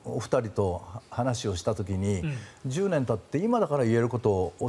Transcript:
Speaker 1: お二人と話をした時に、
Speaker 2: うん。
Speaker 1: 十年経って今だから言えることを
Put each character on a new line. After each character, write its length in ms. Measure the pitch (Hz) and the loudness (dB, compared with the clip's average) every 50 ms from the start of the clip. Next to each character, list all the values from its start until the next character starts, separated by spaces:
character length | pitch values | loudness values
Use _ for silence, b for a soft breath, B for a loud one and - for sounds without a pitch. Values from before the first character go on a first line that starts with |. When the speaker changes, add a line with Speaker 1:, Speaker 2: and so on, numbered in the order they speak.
| - | -8
Speaker 1:
お 140 | - - 131 | -6 -6 -4
二 200 | 110 - - 131 | -2 2 0 0
人 80 | 117 104 | 0 0
と 340 | - - 101 92 87 87 - - 92 113 - - | 0 0 0 0 0 -4 -8 -12 -14 -14 -12 -8
話 400 | - - 123 131 120 - - 107 | -4 -2 0 0 -2 -2 -2 -4
を 60 | 98 | -4
し 60 | 90 - | -2 -2
た 120 | 120 104 | -2 -2
時 180 | - 101 87 95 | -2 -2 -2 -2
に、 280 | 95 98 101 104 90 | 0 0 0 0 0
Speaker 2:
う 40 | 82 | -2
ん。 100 | 156 139 117 104 B B B - | -4 -6 -6 -10 B B B -6
Speaker 1:
十 220 | 135 127 170 196 | -4 -2 0 0
年 180 | 196 175 147 127 | 2 2 0 2
経 100 | 117 117 | 0 -2
っ 20 | |
て 220 | 107 - - - 143 | -2 -2 -4 -2 0
今 200 | 196 233 247 233 | 0 2 2 2
だ 80 | 196 | 2
か 80 | 143 143 | 2 2
ら 60 | 143 123 | 2 4
言 120 | 113 117 | 4 4
え 40 | 117 | 4
る 80 | 117 | 4
こ 120 | 120 123 117 | 2 0 2
と 120 | - 110 | 2 4
を 220 | 101 92 92 85 - - 123 | 4 4 2 -2 -2 -4 -4